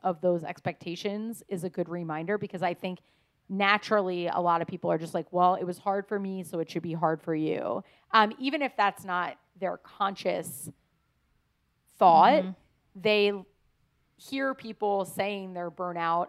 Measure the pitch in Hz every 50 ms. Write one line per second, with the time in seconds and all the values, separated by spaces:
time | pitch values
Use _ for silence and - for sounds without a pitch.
0 | - 185 175 156 185 180 175 170 160 156 175 - - 180 170 - - 175 165 -
1 | - 202 202 208 220 226 226 - - - 196 170 175 180 - 185 170 160 170 175
2 | 170 160 151 156 160 185 208 208 208 - - 165 185 175 180 - - 185 180 -
3 | _ _ _ _ _ _ _ _ _ - 190 196 196 196 208 202 - - 220 208
4 | 185 185 180 175 175 175 - 180 175 175 170 170 165 - 190 170 - 170 170 160
5 | 165 156 - 170 151 - 175 175 180 180 185 - 180 175 175 - - 202 196 202
6 | 196 - 214 202 196 190 190 190 175 - - 165 160 - - 170 170 170 160 160
7 | 170 160 160 156 - 165 160 156 156 151 - - - - - 196 - - _ _
8 | _ _ - 220 214 214 226 - 254 277 294 302 277 - - - 202 196 - -
9 | - 190 175 180 175 151 - - _ _ _ 175 190 175 175 - - - - -
10 | 202 196 190 - - 185 175 180 170 - - - - - - _ _ _ _ _
11 | _ _ _ _ _ _ _ _ _ _ _ _ _ _ _ _ _ _ _ -
12 | 202 180 165 160 180 233 294 302 185 185 185 - _ _ _ _ _ _ _ 190
13 | 170 214 208 208 202 202 202 190 185 - _ _ _ _ _ _ _ _ _ _
14 | _ _ _ _ - - 277 269 269 269 262 - - 226 214 - 214 202 202 196
15 | 185 - - - 196 202 202 196 190 185 185 175 175 170 160 - 180 180 170 170
16 | 170 165 170 175 175